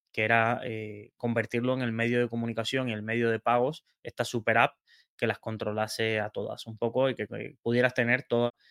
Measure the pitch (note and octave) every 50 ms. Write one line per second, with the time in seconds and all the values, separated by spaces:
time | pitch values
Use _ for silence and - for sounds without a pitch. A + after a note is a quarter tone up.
0 | _ _ - A2 A2 G#2+ A#2 A2+ A2+ A2+ A#2+ - - B2 A2 A2 G#2+ G#2+ G#2 G#2
1 | G#2 - _ _ - A#2+ A#2 A#2 A2 - - A#2 A#2+ B2+ B2+ C3 B2+ A#2 A2+ A2+
2 | A#2 A#2 B2 A#2+ B2 A#2 A#2 A#2 A#2 A#2 A2 A#2 A2 - C3+ C3 C3 A#2+ A2 G#2+
3 | G#2 A2 A2+ A#2+ A#2 A#2 A#2 A2 - A#2 A#2+ B2 B2 C#3+ D#3 - - _ _ _
4 | - A#2+ - - A#2 - - A#2+ G#2+ A#2 A2+ A#2 B2+ - - _ _ _ - -
5 | _ _ _ - A#2+ A2 G#2+ - - A2+ A2 G2+ A2+ G#2+ G#2 G#2+ G#2+ G#2+ - -
6 | A2+ A2 A2 G#2+ G#2 G#2+ - G#2 G#2 A2 G#2+ - - A#2 A2+ - A#2+ A2+ A#2 B2+
7 | C3+ C3+ B2 - G#2+ - A2+ G#2+ A#2 - - _ _ A#2 A#2 B2 B2 B2+ - -
8 | A#2 A#2 B2 C3 - _ A#2+ A#2+ A#2+ A#2+ - _ _ _